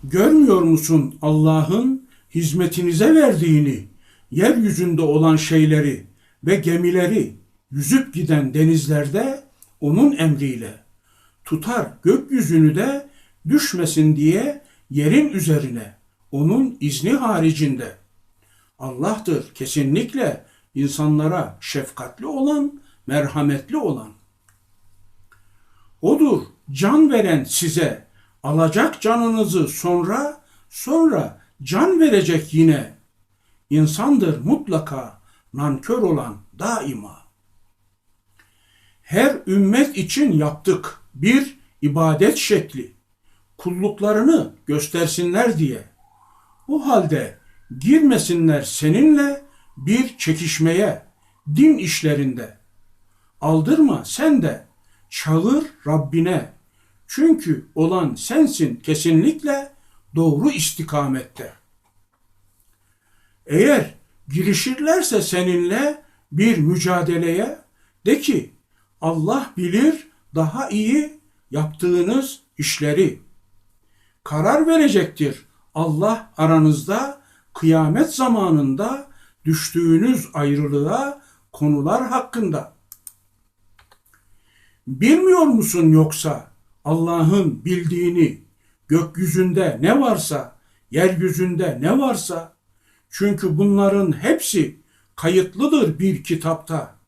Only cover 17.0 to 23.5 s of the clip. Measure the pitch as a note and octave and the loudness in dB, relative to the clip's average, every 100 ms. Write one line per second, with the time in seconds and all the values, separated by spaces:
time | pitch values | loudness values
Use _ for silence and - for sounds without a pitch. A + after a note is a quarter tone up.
17 | F3 C#4 A#3+ F#3 D#3+ D#3 D3+ C3 - - | -2 -2 0 0 0 0 -2 -4 -8 -16
18 | _ _ _ _ _ _ _ _ C3 B2+ | _ _ _ _ _ _ _ _ -14 -6
19 | E3+ G#3+ - D3+ - - C3 - C3+ D#3+ | -4 -4 -2 -4 -4 -12 -6 -2 0 0
20 | A#3 C4+ G#3 - _ _ _ C#3 C#3 C#3+ | -2 -4 -4 -6 _ _ _ -6 -4 -2
21 | D3+ D3+ D#3 F3+ - - - C#3+ C3+ - | 0 0 0 -2 -6 -12 -10 -8 -8 -14
22 | B2+ - C4+ C#4 C#4 D4 C#4+ - _ _ | -18 -14 -10 -4 -2 -2 -4 -8 _ _
23 | - C#3+ C#3+ D3+ C#3+ | -6 -4 -2 -2 -2